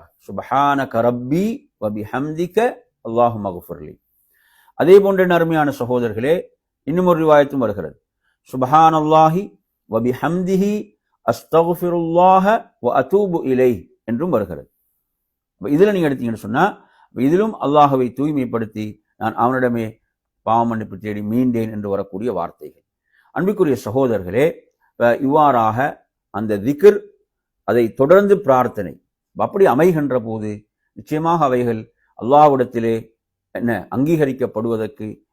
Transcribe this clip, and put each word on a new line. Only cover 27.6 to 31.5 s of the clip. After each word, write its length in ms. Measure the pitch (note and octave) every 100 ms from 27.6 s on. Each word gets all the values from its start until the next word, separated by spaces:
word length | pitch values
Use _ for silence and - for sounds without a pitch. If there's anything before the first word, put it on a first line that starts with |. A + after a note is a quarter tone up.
| -
அதை 220 | A#2 A2+
தொடர்ந்து 480 | - C#3 F#3+ G3+ F#3+
பிரார்த்தனை. 600 | - B2+ A#2+ - E2+ - _ _ _ F2+
அப்படி 300 | G#2+ G3+ F#3+
அமைகின்ற 580 | B2 F3 D#3 C#3+ B2+
போது 440 | A2+ A2 G#2+ G#2 _ _ _
நிச்சயமாக 520 | - - D#3 E3 E3+
அவைகள் 480 | C#3+